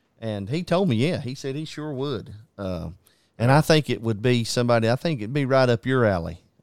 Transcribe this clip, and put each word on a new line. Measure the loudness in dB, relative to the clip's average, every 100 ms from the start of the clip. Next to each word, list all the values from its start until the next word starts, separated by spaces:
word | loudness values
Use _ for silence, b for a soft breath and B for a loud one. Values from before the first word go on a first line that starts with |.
| _ _
And | -8 -6 -4
he | -6
told | 0 0 2
me, | 2
yeah, | 2 0
he | -6
said | -8 -8 -8
he | -10
sure | -10 -8
would. | -6 -4 -6 -8 -16 -20 -10
Uh, | -6 -6 -8 -12 _ _ _ -2
and | 4
I | 4
think | 4 2 2
it | -2
would | -2 0
be | 2 2
somebody, | 0 0 2 4 2
I | 0
think | -2 -4
it'd | -4
be | -2
right | 2 4 4
up | 2
your | 2 2 4
alley. | 2 -2 -10 _ _